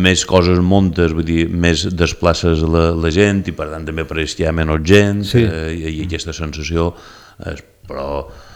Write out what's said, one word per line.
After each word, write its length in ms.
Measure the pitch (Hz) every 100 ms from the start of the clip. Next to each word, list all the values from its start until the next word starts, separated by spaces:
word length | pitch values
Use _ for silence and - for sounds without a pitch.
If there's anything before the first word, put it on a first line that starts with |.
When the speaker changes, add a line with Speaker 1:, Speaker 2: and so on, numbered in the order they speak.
Speaker 1:
més 240 | 92 90 -
coses 320 | 92 87 90
muntes, 520 | 90 98 95 82 82
vull 120 | 80
dir, 200 | 80 82 82
més 380 | 87 85 80 95
desplaces 760 | 87 80 - 87 82 87 80
la, 260 | 80 82 82
la 180 | 82 82
gent 320 | 85 104 98 90
i 60 |
per 160 | 82 76
tant 140 | 80 78
també 180 | 80
apareix 300 | 76 80 78
que 100 | -
hi 40 | 80
ha 40 |
menys 320 | 82 78 78
gent, 380 | 78 101 101 101
Speaker 2:
Sí. 180 | 98 123
Speaker 1:
eh, 300 | 110 80 80
i, 120 | 82 80
i 160 | 78
aquesta 280 | 87 85 85
sensació 580 | 78 80 76 73 82 85 - - - - -
és, 220 | 87 78 - _
però 440 | - 67 69 71 - - -